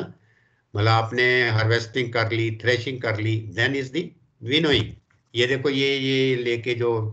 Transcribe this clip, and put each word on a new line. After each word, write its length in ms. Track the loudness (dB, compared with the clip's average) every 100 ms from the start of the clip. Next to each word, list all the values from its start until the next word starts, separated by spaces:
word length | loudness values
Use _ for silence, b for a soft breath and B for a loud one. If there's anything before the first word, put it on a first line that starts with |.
| -4 b b b b b b
मतलब 140 | 0 4
आपने 600 | 4 2 2 2 4 2
harvesting 640 | 2 2 2 0 -4 -2
कर 180 | 0 0
ली, 180 | 0 -2 -2
threshing 400 | 0 0 -2 -6
कर 180 | -4 -2
ली, 160 | -2 -2 -4 -2
then 180 | 0 0
is 160 | -4
the 100 | -6 -6 -12 _ _
winnowing। 420 | -2 0 2 2 0 -8 _ _ _
ये 140 | 0 0
देखो, 220 | 2 0
ये, 280 | 0 0 0
ये 380 | 0 0 2 0
लेके 380 | -2 -2 -2
जो 180 | -2 0 0 -4